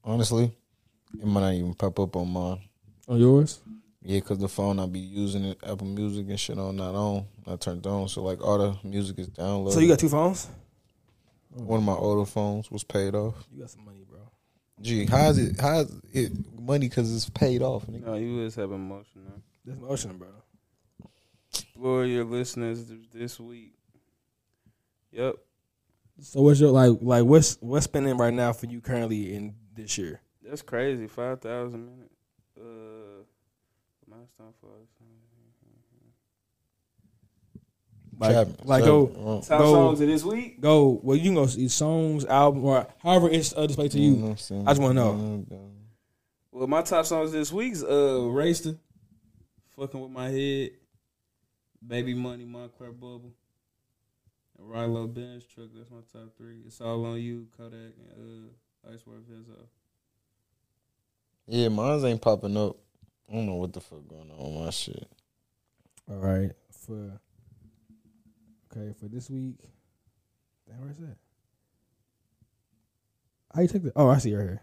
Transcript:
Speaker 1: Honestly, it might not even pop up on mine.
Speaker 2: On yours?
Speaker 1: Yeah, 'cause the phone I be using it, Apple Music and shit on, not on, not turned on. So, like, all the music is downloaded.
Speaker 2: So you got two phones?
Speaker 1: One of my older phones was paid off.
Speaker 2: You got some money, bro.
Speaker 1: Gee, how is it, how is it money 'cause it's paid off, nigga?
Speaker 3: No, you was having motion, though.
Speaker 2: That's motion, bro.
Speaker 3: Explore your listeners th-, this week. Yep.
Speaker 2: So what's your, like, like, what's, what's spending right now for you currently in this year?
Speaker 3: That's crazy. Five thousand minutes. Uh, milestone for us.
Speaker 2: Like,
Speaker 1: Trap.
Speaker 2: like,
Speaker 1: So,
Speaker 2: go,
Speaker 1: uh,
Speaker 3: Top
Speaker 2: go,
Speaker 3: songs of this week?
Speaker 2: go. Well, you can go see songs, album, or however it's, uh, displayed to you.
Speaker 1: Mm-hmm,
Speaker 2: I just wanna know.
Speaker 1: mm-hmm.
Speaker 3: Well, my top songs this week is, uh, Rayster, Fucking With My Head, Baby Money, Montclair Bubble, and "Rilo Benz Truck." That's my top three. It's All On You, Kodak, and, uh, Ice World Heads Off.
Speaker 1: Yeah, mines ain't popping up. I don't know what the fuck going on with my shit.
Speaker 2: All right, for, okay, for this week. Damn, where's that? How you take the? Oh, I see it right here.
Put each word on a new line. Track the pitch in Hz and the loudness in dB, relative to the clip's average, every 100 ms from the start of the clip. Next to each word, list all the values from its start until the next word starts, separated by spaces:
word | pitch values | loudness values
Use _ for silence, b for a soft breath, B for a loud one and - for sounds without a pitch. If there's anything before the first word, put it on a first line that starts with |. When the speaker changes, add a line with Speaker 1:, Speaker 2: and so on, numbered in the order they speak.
Speaker 1:
Honestly, | 107 117 107 117 120 113 _ _ _ _ _ 107 | -2 0 2 2 0 -2 _ _ _ _ _ -6
it | 104 | 0
might | 101 | 2
not | 95 | 2
even | 90 87 | 0 -4
pop | 90 98 87 | -4 -4 -2
up | 95 92 | -4 -4
on | 90 | -4
mine. | 90 90 92 95 _ _ _ - | -4 -6 -8 -12 _ _ _ -4
Speaker 2:
On | 120 | 4
yours? | 123 139 151 - - - _ _ | 6 8 4 -4 -18 -20 _ _
Speaker 1:
Yeah, | 92 98 | -4 -4
'cause | - 98 | -2 -4
the | 98 | -4
phone | - 101 98 | -2 -2 -2
I | 92 | -4
be | 92 | -6
using | 92 98 101 98 | -8 -6 -4 -4
it, | 98 92 | -6 -8
Apple | - 101 98 | -10 -8 -8
Music | 101 104 101 98 | -6 -6 -6 -8
and | 98 | -8
shit | - - | -6 -6
on, | 95 95 | -6 -6
not | 92 | -6
on, | 98 104 101 101 - - | -4 -2 -4 -8 -16 -14
not | 90 | -8
turned | - 87 95 | -8 -6 -4
on. | 101 95 | -4 -4
So, | - | -6
like, | 95 92 | -6 -4
all | - 101 | 0 2
the | 101 98 98 | 0 -2 -6
music | 101 98 95 | -6 -6 -8
is | 87 | -12
downloaded. | - 92 101 98 | -8 -6 -4 0
Speaker 2:
So | 127 | 4
you | 170 | 6
got | 151 | 6
two | 160 | 4
phones? | 147 170 185 - - - _ _ _ _ _ _ _ _ | 2 0 -2 -12 -18 -20 _ _ _ _ _ _ _ _
Speaker 1:
One | 131 110 110 | -16 -2 0
of | |
my | 104 | 0
older | 95 104 104 101 | 0 0 0 -2
phones | 110 104 104 107 | -2 -4 -4 -8
was | 107 | -12
paid | - 101 98 | -4 -2 -2
off. | 104 107 113 - | -2 -4 -8 -16
Speaker 2:
You | 131 | -20
got | 120 | -20
some | - | -20
money, | 107 98 95 | -20 -20 -20
bro. | 87 110 _ _ _ _ _ | -20 -20 _ _ _ _ _
Speaker 1:
Gee, | 107 113 98 | -4 -2 2
how | 135 156 | 6 6
is | 143 | 6
it, | 117 95 | 0 0
how | 139 160 | 0 0
is | 147 - - | -2 -8 -6
it | 135 117 - 104 117 | -4 -4 -6 -10 -12
money | 120 143 127 | -2 0 0
'cause | 127 113 | 0 -2
it's | 113 - | -2 -6
paid | - 139 123 | 0 0 2
off, | 131 120 107 | -2 -4 -8
nigga? | 110 | -12
Speaker 3:
No, | 113 107 | -8 -6
you | 117 120 | -6 -6
was | 113 110 | -6 -8
having | 98 98 95 | -8 -8 -10
motion, | 98 104 98 95 | -14 -18 -20 -20
though. | 101 _ _ | -20 _ _
Speaker 2:
That's | 123 135 | -20 -16
motion, | 127 135 107 92 | -8 -8 -8 -14
bro. | 90 104 _ _ _ _ _ _ - _ _ _ _ | -20 -20 _ _ _ _ _ _ -20 _ _ _ _
Speaker 3:
Explore | - - 117 127 127 | -12 -12 -8 -4 -2
your | 127 120 | -2 -4
listeners | 117 123 123 123 117 117 117 | -4 -6 -8 -8 -8 -10 -14
th-, | 113 117 | -20 _
this | 117 120 - | -16 -14 -14
week. | 117 120 110 _ _ _ _ _ _ _ _ _ _ _ _ _ _ | -20 -20 -20 _ _ _ _ _ _ _ _ _ _ _ _ _ _
Yep. | 110 131 - _ _ _ _ _ _ _ - | -8 -6 -6 _ _ _ _ _ _ _ -20
Speaker 2:
So | - 139 | -8 6
what's | 143 143 | 6 8
your, | 151 | 8
like, | 131 127 113 | 8 8 6
like, | 117 120 | 4 4
what's, | 120 156 147 - | 8 8 8 -2
what's | 117 143 | -4 -2
spending | 139 147 135 123 | -2 -2 -2 0
right | 120 | 0
now | 123 120 | 2 -2
for | 113 120 | -2 -8
you | 120 | -10
currently | - 120 117 107 98 | -6 -4 -2 -4 -6
in | 101 104 107 104 | -8 -10 -14 _
this | 107 107 - | -18 -10 -8
year? | 87 73 _ _ | -8 -12 _ _
Speaker 3:
That's | 113 143 | -16 -16
crazy. | - 120 135 127 110 | -8 -4 -2 -4 -8
Five | - 123 131 | -8 -8 -8
thousand | 113 120 123 120 120 | -8 -8 -8 -12 -16
minutes. | 127 120 _ _ _ _ - | -20 -20 _ _ _ _ -20
Uh, | 117 113 110 110 104 101 104 _ _ _ _ _ _ _ _ | -20 -20 -20 -20 -20 -20 -20 _ _ _ _ _ _ _ _
milestone | 110 120 _ 110 _ | -20 -20 _ -20 _
for | 104 | -20
us. | 107 113 _ 113 113 117 117 117 117 _ 113 120 120 _ _ _ _ _ _ _ _ _ _ _ _ _ _ _ - _ _ _ - - - | -20 _ _ _ _ _ _ _ _ _ _ _ _ _ _ _ _ _ _ _ _ _ _ _ _ _ _ _ -20 _ _ _ -20 -20 -2
Speaker 2:
Like, | 110 | 4
Speaker 1:
Trap. | 117 107 - | 4 4 -2
Speaker 2:
like, | 131 131 | 2 6
Speaker 1:
So, | 117 151 131 | 8 8 6
Speaker 2:
go, | - 107 107 | 0 -4 -4
Speaker 1:
uh, | |
Speaker 3:
Top | - 151 | 0 6
Speaker 2:
go, | 151 | 8
Speaker 3:
songs | 147 - 147 | 8 8 4
of | 147 | 2
this | 156 | 2
week? | 165 226 240 - | 0 -4 -8 -2
Speaker 2:
go. | 147 156 139 120 | 6 8 8 4
Well, | 127 143 | 2 2
you | |
can | 180 | 4
go | 175 135 | 2 2
see | 113 127 | 0 -2
songs, | - 156 165 160 151 139 | 0 0 2 0 -2 2
album, | 135 147 139 | 6 6 4
or | 135 131 123 - | 2 2 0 -6
however | 170 180 170 | 4 4 6
it's, | 160 151 151 | 2 0 -2
uh, | 151 | -2
displayed | 139 147 | 0 0
to | 143 | 4
you. | 143 | 6
Speaker 1:
Mm-hmm, | 135 107 107 - 98 104 | 6 2 -6 -8 -2 2
Speaker 2:
I | |
just | 143 | 4
wanna | 135 | 4
know. | 131 113 | 4 2
Speaker 1:
mm-hmm. | 107 107 104 - 95 101 101 107 _ _ _ _ _ _ | 0 -4 -6 -10 -16 -20 -20 -20 _ _ _ _ _ _
Speaker 3:
Well, | 123 131 | -8 -2
my | 151 | -2
top | 165 170 165 | 0 0 0
songs | 165 156 | -2 -2
this | 156 147 | -4 -4
week | 180 254 | -4 -6
is, | 185 | -6
uh, | 139 143 139 131 120 | 0 2 2 2 0
Rayster, | 131 160 170 156 160 _ _ _ _ _ _ _ _ _ - | 0 0 -2 -4 -10 _ _ _ _ _ _ _ _ _ -14
Fucking | 135 135 | -12 -10
With | 131 | -14
My | 127 127 | -10 -6
Head, | 135 139 139 127 - _ _ _ _ _ _ _ _ _ _ | -4 -4 -4 -6 -12 _ _ _ _ _ _ _ _ _ _
Baby | 117 120 127 | -8 -6 -4
Money, | 123 123 120 | -6 -8 -10
Montclair | 120 120 120 _ 123 | -16 -18 -20 _ -20
Bubble, | 120 123 120 120 _ _ _ _ _ _ _ _ _ _ _ _ _ | -20 -20 -20 -20 _ _ _ _ _ _ _ _ _ _ _ _ _
and | 101 | -14
"Rilo | 113 117 117 117 | -6 -4 -4 -8
Benz | 120 123 120 | -12 -16 -20
Truck." | _ - 113 | _ -20 -20
That's | 113 120 | -20 -20
my | 120 117 | -20 _
top | 117 113 _ | -20 -20 _
three. | 117 113 | -20 -20
It's | 117 - | -20 -12
All | 117 117 117 | -6 -6 -6
On | 117 | -8
You, | 120 117 113 - | -10 -12 -14 -20
Kodak, | 117 | -20
and, | 113 113 117 120 113 113 113 110 120 _ _ 113 | -20 -20 -20 -20 -20 -20 -20 -20 _ _ _ -20
uh, | |
Ice | 113 | -20
World | 117 110 117 | -20 -20 -20
Heads | 113 113 | -20 -20
Off. | - 120 _ _ _ _ _ _ _ _ _ _ _ _ _ _ _ _ _ - | -20 _ _ _ _ _ _ _ _ _ _ _ _ _ _ _ _ _ _ -6
Speaker 1:
Yeah, | 117 117 | -2 0
mines | 107 123 147 | 0 -2 0
ain't | 131 113 | -2 0
popping | - 104 101 104 | 2 0 0 -2
up. | 104 - _ _ _ _ _ | -2 -6 _ _ _ _ _
I | |
don't | 113 104 | -8 -6
know | 90 | -6
what | 90 | -8
the | 90 | -10
fuck | - 76 71 | -20 -20 -20
going | 78 78 | -20 -20
on | 78 69 | -14 -12
with | 78 | -8
my | 82 | -8
shit. | - - - - _ _ _ _ _ _ _ _ _ - | -8 -10 -14 -18 _ _ _ _ _ _ _ _ _ -18
Speaker 2:
All | 98 | -6
right, | 95 95 95 - _ | -2 0 -2 -6 _
for, | - - 107 101 98 _ _ _ _ - _ _ _ _ _ _ _ _ _ _ | -20 -16 -14 -14 -18 _ _ _ _ -20 _ _ _ _ _ _ _ _ _ _
okay, | 110 104 104 | -14 -14 -14
for | 104 | -14
this | 120 123 | -16 -12
week. | 131 131 123 - _ _ _ _ _ _ _ _ _ _ | -12 -12 -14 -20 _ _ _ _ _ _ _ _ _ _
Damn, | 117 | -20
where's | 139 147 | -18 -18
that? | 160 101 _ _ _ _ _ _ _ _ _ _ _ _ _ _ _ _ _ _ _ _ _ _ _ | -20 -20 _ _ _ _ _ _ _ _ _ _ _ _ _ _ _ _ _ _ _ _ _ _ _
How | 156 | 0
you | 180 | 0
take | 202 | 0
the? | 160 143 | -4 4
Oh, | 135 | 4
I | 135 | 4
see | 117 | 2
it | 101 | -4
right | |
here. | 95 98 | -4 -8